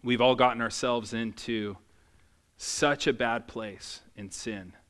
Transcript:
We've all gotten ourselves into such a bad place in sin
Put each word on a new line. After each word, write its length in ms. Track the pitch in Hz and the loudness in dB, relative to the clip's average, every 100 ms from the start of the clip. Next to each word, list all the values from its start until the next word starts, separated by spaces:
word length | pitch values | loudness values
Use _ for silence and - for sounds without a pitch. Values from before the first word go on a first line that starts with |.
We've 180 | 123 120 | 2 4
all 140 | 123 | 6
gotten 260 | 123 127 117 | 6 4 4
ourselves 520 | 113 - 127 120 107 | -2 -2 0 0 -2
into 640 | 113 113 104 - 113 104 95 _ _ _ _ _ _ _ _ | -4 -6 -6 -4 -4 -4 -8 _ _ _ _ _ _ _ _
such 500 | - - 147 143 - | -8 2 2 4 2
a 60 | |
bad 360 | 117 120 117 - | 2 2 0 -4
place 520 | 117 110 95 - - - - | -10 -8 -10 -14 -16 -18 -14
in 140 | 101 | -12
sin 440 | - - 104 90 - | -8 -8 -8 -10 -18